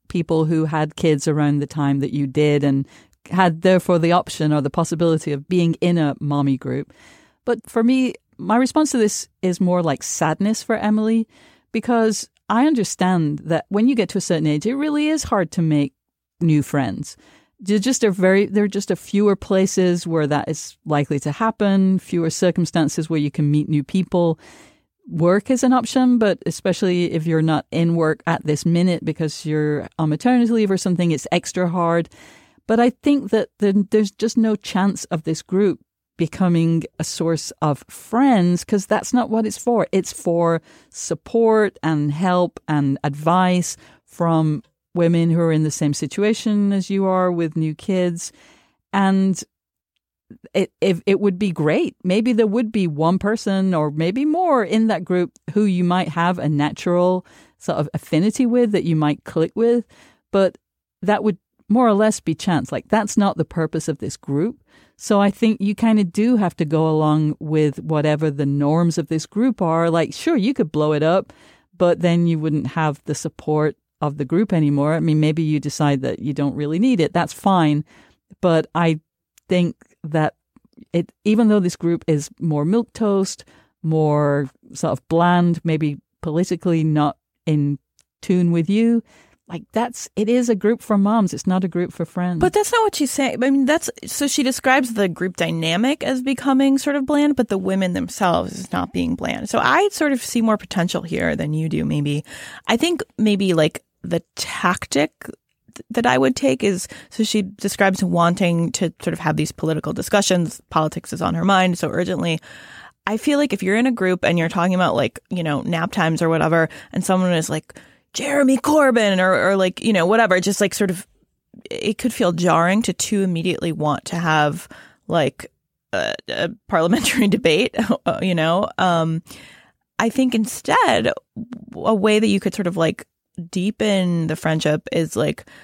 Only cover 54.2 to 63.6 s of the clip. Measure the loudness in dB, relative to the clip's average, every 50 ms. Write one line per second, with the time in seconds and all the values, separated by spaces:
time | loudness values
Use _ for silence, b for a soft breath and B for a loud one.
54.2 | 0 0 2 2 2 2 2 2 2 2 0 2 2 2 0 -2 -2 -2 0 0
55.2 | 0 -2 _ _ -12 -4 0 0 2 2 2 2 2 2 2 0 0 -2 -2 -2
56.2 | 0 0 0 0 -2 -2 0 0 0 -2 -4 -4 -2 0 2 2 2 2 2 0
57.2 | -4 b b b b b b b -6 -6 -4 -4 -4 -4 -6 -10 -8 -2 0 2
58.2 | 2 2 2 0 0 2 2 2 2 2 2 0 0 0 0 2 2 0 -2 -2
59.2 | -6 -6 -2 -2 -2 -2 0 0 2 2 2 0 -2 b b b b b b b
60.2 | b b 0 2 2 2 0 -4 _ _ _ _ _ _ _ -8 -2 0 0 2
61.2 | 2 0 -2 -2 _ _ _ _ _ 0 2 2 4 4 4 4 2 2 0 -2
62.2 | -4 -6 -6 -4 -2 0 0 0 -2 -2 -8 -8 -4 -2 0 0 0 0 0 2
63.2 | 2 2 2 -2 -4 -4 -2 -4